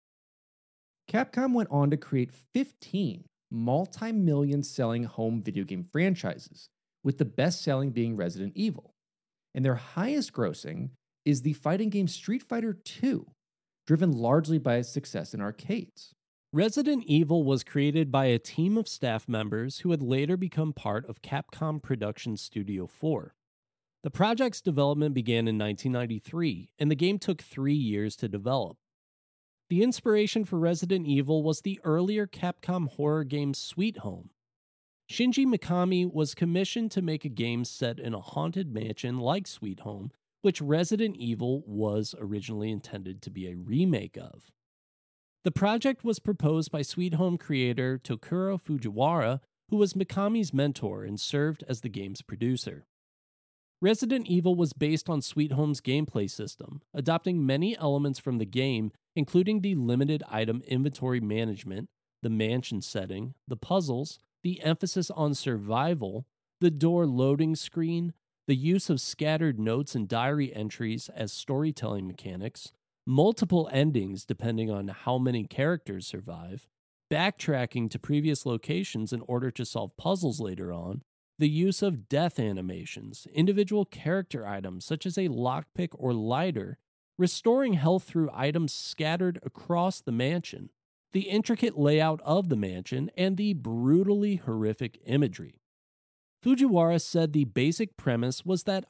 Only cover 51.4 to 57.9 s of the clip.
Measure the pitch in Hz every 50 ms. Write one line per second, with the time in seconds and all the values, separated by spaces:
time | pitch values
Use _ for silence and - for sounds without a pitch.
51.4 | 147 156 156 151 - - 131 113 - 110 95 98 98 98 98 - - - - 95
52.4 | 113 123 127 120 - - 71 71 - _ _ _ _ _ _ _ _ _ _ _
53.4 | _ _ _ _ _ _ _ _ 180 196 220 214 262 226 269 254 214 - 175 180
54.4 | 170 185 180 175 175 151 - - 151 151 160 156 - - 165 147 - - - 156
55.4 | 151 151 135 135 151 151 147 131 - 127 131 147 151 143 - 113 101 95 - -
56.4 | 107 - - - - - 139 147 - _ - 147 131 165 165 165 - 185 180 170
57.4 | 143 131 135 143 175 214 233 - 160 143